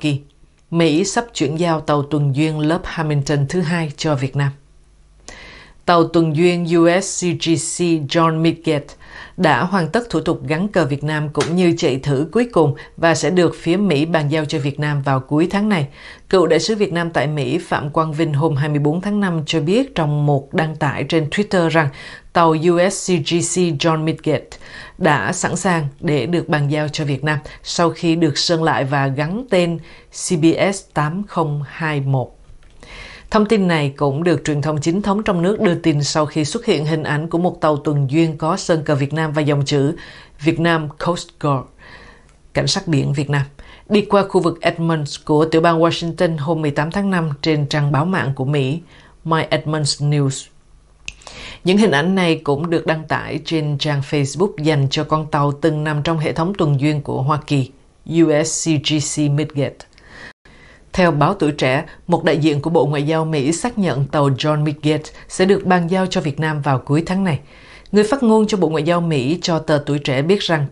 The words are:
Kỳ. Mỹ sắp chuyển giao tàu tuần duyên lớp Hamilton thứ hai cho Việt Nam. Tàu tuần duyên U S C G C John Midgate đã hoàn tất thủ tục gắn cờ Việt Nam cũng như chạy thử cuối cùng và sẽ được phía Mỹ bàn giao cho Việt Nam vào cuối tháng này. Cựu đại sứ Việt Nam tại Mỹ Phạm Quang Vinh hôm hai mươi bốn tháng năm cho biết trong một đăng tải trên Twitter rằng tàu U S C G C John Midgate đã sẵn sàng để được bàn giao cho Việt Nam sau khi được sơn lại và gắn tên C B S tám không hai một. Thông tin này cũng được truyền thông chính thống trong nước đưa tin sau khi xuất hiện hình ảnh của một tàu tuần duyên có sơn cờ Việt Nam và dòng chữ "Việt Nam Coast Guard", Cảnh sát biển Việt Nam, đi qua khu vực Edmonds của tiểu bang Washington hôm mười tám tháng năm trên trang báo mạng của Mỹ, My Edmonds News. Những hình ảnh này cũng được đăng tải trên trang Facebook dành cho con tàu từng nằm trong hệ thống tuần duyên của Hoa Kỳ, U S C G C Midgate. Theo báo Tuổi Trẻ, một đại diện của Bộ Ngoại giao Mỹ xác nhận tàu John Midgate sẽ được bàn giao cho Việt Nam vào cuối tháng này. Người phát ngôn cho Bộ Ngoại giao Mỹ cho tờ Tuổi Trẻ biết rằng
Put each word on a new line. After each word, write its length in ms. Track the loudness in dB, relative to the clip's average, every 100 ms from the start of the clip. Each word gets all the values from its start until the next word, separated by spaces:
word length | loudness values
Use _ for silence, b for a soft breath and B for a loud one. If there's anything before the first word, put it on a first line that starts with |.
Kỳ. 200 | -2 -2 -6 _ _ _ _
Mỹ 340 | 2 2 2
sắp 200 | 0 -2 -4
chuyển 240 | -2 -2 0
giao 220 | 0 0
tàu 220 | 0 0
tuần 340 | 0 0 0 2
duyên 220 | 0 0
lớp 220 | 0 0
Hamilton 640 | -2 -4 0 0 0 0 0
thứ 120 | 0
hai 320 | 0 -2 -4 -4
cho 180 | -2
Việt 220 | -2 -2 -2
Nam. 160 | -2 -4 _ -20 _ _ _ -20 B B B B B B 2
Tàu 220 | 4 4
tuần 280 | 2 2 2
duyên 300 | 2 2 2
U 140 | 4 4 2
S 220 | -2 -4
C 20 | -2 -2
G 60 | 0
C 260 | -2 -2 -2 0 0 0
John 320 | 2 2 2
Midgate 540 | 0 0 -2 -2 -4 -14 B B B 0
đã 280 | 2 2
hoàn 240 | 2 0 0
tất 220 | -2 -2
thủ 100 | -2
tục 200 | -2 -2 -2
gắn 220 | -2 -2
cờ 180 | 0 0
Việt 180 | -2
Nam 240 | -2 -4 -2
cũng 280 | -2 0 2
như 180 | 2 2
chạy 180 | 0 0
thử 320 | 0 0 0
cuối 160 | 0 0
cùng 220 | 2 2 0 B -2
và 180 | 0
sẽ 160 | 2 2
được 240 | 4 2 2
phía 160 | 0 0
Mỹ 280 | 2 2
bàn 240 | 2 0 0
giao 160 | 0
cho 140 | -2 -2
Việt 220 | -2 -2
Nam 220 | -2 -2
vào 180 | 0 0
cuối 280 | 0 0 2
tháng 180 | 0 0
này. 200 | 0 -2 B B B 0
Cựu 160 | 2 4
đại 140 | 4
sứ 140 | 2
Việt 180 | 0 0
Nam 180 | 0 -2
tại 160 | 0 -2
Mỹ 320 | -2 -2 -2
Phạm 320 | -2 -4 -2
Quang 220 | -2 -2
Vinh 220 | 0 0
hôm 220 | 0 0 0
hai 120 | 0
mươi 100 | 0
bốn 220 | 0 0
tháng 200 | -2 0
năm 220 | 0 -2 -2
cho 140 | -2
biết 340 | 2 0 0
trong 320 | -2 0 0 2
một 280 | 0 0
đăng 220 | -2 -4 -2
tải 280 | -4 -2
trên 240 | -2 0 0
Twitter 380 | -2 0 0 2
rằng 200 | 2 0 B B B -2
tàu 160 | 2 4
U 400 | 4 2 4 2
S 160 | 0 -2
C 20 |
G 260 | 0 0
C 220 | -2 0 0
John 480 | 0 2 0 2
Midgate 540 | 0 -2 -2 -2 -4 -16 B B B -2
đã 340 | 0 2 0
sẵn 240 | -2 -2 -2
sàng 320 | 0 0 -2 -4
để 260 | -2 0 0
được 220 | -2 0
bàn 200 | 0 0
giao 200 | 0 -2
cho 160 | -4
Việt 200 | -4 -2
Nam 140 | -2 -2 B B
sau 280 | -6 0 0
khi 260 | 0 0 2
được 220 | 2 0
sơn 240 | 0 0
lại 220 | 2 0
và 220 | 0 0 0
gắn 400 | -2 -4 -6 -2
tên 280 | 0 0 -2 B B B
C 300 | -12 -4 2
B 20 | 2 4 0
S 80 | -2 -6
tám 280 | -4 -2 -4 -4
không 340 | -4 -2 -4 -6
hai 340 | -6 -4 -2
một. 380 | 0 0 -2 -10 -20 -20 -20 B B B B B -2
Thông 160 | 0 2
tin 220 | 2 2
này 240 | 2 0 0
cũng 280 | -2 0
được 200 | 0 0
truyền 180 | 0 -2
thông 180 | -2 -2
chính 220 | 0 0
thống 200 | 0 0
trong 200 | 0 0
nước 180 | 0 2
đưa 140 | 2
tin 280 | 2 0 0
sau 240 | 0 0 0
khi 180 | -2
xuất 200 | -2 -2
hiện 220 | 0 0 0
hình 160 | -2
ảnh 280 | -2 -4 -2
của 80 | -2
một 220 | -2 0
tàu 160 | 0 0
tuần 340 | 0 0 0
duyên 280 | 2 0 0
có 180 | -2 -2
sơn 260 | 0 -2
cờ 100 | 0
Việt 180 | -2 -2
Nam 200 | -2 -2
và 100 | 0
dòng 220 | 0 0
chữ 320 | 0 2 0 -2 B B B -4
"Việt 200 | -2 2
Nam 280 | 2 0 -2 -4
Coast 240 | -4 -4 -8 -4
Guard", 260 | -2 -2 -4 -16 B B B B B _ -8
Cảnh 120 | -4 -2
sát 220 | -2 0
biển 240 | 0 0
Việt 180 | -2 -2
Nam, 120 | -2 -4 -8 B B -2
đi 120 | 0
qua 240 | 2 2 2
khu 120 | 0
vực 200 | 0 0
Edmonds 560 | -2 0 0 0 -4 -8
của 200 | 0 2
tiểu 160 | 2 2
bang 200 | 4 4
Washington 580 | 2 0 -4 -2 -2 0
hôm 240 | -2 -2
mười 80 | -2
tám 200 | -2 -2
tháng 200 | -2 -2
năm 200 | 0 -2 -2
trên 240 | 0 0 0
trang 260 | 0 0
báo 120 | 0
mạng 280 | 0 0 -2
của 100 | -2
Mỹ, 360 | -2 0 0 -4 B B B B
My 180 | -2 -2 0
Edmonds 520 | -2 -2 -2 -2 -2
News. 440 | 0 2 0 -2 -10 -20 _ -20 _ _ -20 B B B B B
Những 140 | 0 4
hình 120 | 4
ảnh 240 | 2 2
này 260 | 2 2 0
cũng 260 | 0 -2 0
được 160 | -2 -2
đăng 180 | -4
tải 360 | -4 -6 -4 -8
trên 340 | -4 -2 -2 -2
trang 240 | -2 -2 -2
Facebook 420 | -2 -2 0 -2 0
dành 280 | 0 2 2
cho 140 | 0
con 220 | -2 -2 0
tàu 220 | 0 0
từng 320 | 0 0 0
nằm 180 | -2 -2
trong 160 | -2 -2
hệ 140 | -2
thống 200 | -2 -2 0
tuần 220 | 0 2
duyên 200 | 0 -2
của 220 | -4 -4
Hoa 160 | -2 -2 0
Kỳ, 240 | -2 -2 -8 _ _ -2
U 380 | 2 4 4
S 240 | 0 -2 -2
C 20 | 0 0
G 40 | -2 -2
C 40 | -2
Midgate. 580 | 0 0 -2 -4 -4 -6 -18 B B B B -20 B B B B -6
Theo 180 | 0 2
báo 240 | 4 2
Tuổi 180 | 2 0
Trẻ, 320 | 0 0 0 -2 B -2
một 180 | 0
đại 140 | 2 2
diện 220 | 2 0
của 100 | 2
Bộ 160 | 2 2
Ngoại 160 | 0
giao 220 | 0 0
Mỹ 280 | 0 0 0
xác 260 | -2 -2 -2
nhận 280 | 0 0 0
tàu 240 | 0 2
John 340 | 0 0 0
Midgate 460 | -2 -2 0 -2 -4 B -10
sẽ 160 | 0
được 200 | 2 2
bàn 260 | 2 2 2
giao 160 | 0 0
cho 140 | 0
Việt 200 | -2 -2
Nam 220 | -2 -2
vào 160 | 0 0
cuối 240 | 2 0 0
tháng 180 | 0
này. 140 | 0 -2 B B B B B
Người 120 | 2
phát 180 | 4 2
ngôn 240 | 4 4 4
cho 120 | 2
Bộ 100 | 2
Ngoại 140 | 2
giao 180 | 2 2
Mỹ 380 | 2 0 0 -2
cho 160 | 0 -2
tờ 240 | 2 0 0
Tuổi 120 | -2
Trẻ 240 | 0 0
biết 180 | 2 2
rằng 260 | 2 0 0